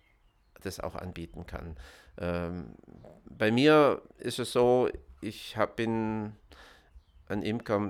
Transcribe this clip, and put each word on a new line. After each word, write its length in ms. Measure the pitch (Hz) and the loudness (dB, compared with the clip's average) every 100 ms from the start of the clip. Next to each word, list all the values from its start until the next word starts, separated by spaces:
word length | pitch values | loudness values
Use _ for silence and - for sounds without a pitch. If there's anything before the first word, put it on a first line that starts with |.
| _ _ _ _ _ - | _ _ _ _ _ -14
das 160 | 98 - | -12 -8
auch 140 | - | -8
anbieten 540 | - 90 85 85 - - | -8 -10 -12 -12 -14 -12
kann. 280 | - 85 80 - - - - | -12 -12 -14 -18 -20 -20 -8
Ähm, 560 | 87 87 85 87 62 - - - - - - | -4 -4 -4 -6 -10 -14 -20 -20 -20 -20 -18
bei 260 | - 110 | -2 2
mir 520 | 117 147 156 143 95 - - | 6 6 8 6 2 -4 -10
ist 180 | 120 120 | -6 -4
es 140 | 117 | 0
so, 380 | 127 123 123 120 - - - | 4 6 6 2 -2 -12 -14
ich 360 | 104 - - 110 | -12 -12 -8 -2
hab, 180 | 104 - | -2 0
bin 580 | 113 113 110 110 107 107 _ - - - _ - _ _ - | -2 0 -2 -4 -6 -10 _ -20 -20 -20 _ -20 _ _ -8
ein 140 | 104 | -4
Imker, 380 | 98 117 - 104 | -2 -4 -2 -2